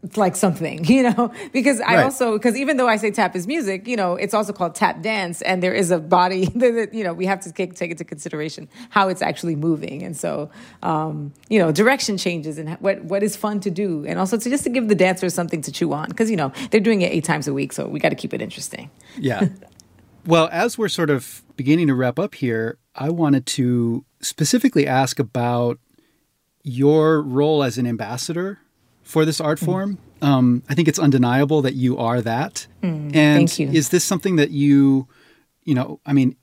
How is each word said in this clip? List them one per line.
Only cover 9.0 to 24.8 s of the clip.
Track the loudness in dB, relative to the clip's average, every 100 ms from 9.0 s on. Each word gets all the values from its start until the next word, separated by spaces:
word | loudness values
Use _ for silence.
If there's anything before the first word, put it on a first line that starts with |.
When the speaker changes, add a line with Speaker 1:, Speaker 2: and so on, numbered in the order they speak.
| 2
Speaker 1:
it's | 0
actually | -4 -4 -4 -2
moving. | 0 -2 -4 -10
And | -12
so, | -8 -6 -6 -8 -14 -20 -10
um, | -4 -2 -4 -6 -10 -14 _
you | 2
know, | 2
direction | 4 2 2 -2 -4
changes | -4 -4 -8 -8
and | -10 -4
what, | -2 -2
what | -4 -2
is | -2 -2
fun | -4 -4
to | -4
do. | -4 -4 -4 -6
And | -4
also | -2 -2
to, | -2
just | -2
to | -2
give | -2 0
the |
dancers | 4 4 2 -2
something | -2 -4 -4
to | -6
chew | -4 -2
on, | -2 -6
'cause, | -2 -2
you | 0
know, | -2 -6 0
they're | 2
doing | 2 2
it | 2
eight | 0
times | -2 -4 -2
a |
week. | -4 -4
So | -6 -8
we | -4
gotta | -4 -4
keep | -8
it | -8
interesting. | -8 -10 -14 -14 -18 _ -20 -6
Speaker 2:
Yeah. | -4 0 -2
Speaker 1:
<laughs> | -2 -20 _ _ _ _ _ 2
Speaker 2:
Well, | 2 2
as | 0 -2 -2
we're | -4
sort | -2 0
of | 0 -2 -20 _ -8
beginning | 2 2 4
to |
wrap | 2 0 0
up | -6
here, | -4 -2 -2 -2 -6 _ -8
I | -4
wanted | 0 2 2 0
to | -2 0 2 0 -2 -8 _
specifically | -12 -4 0 2 2 2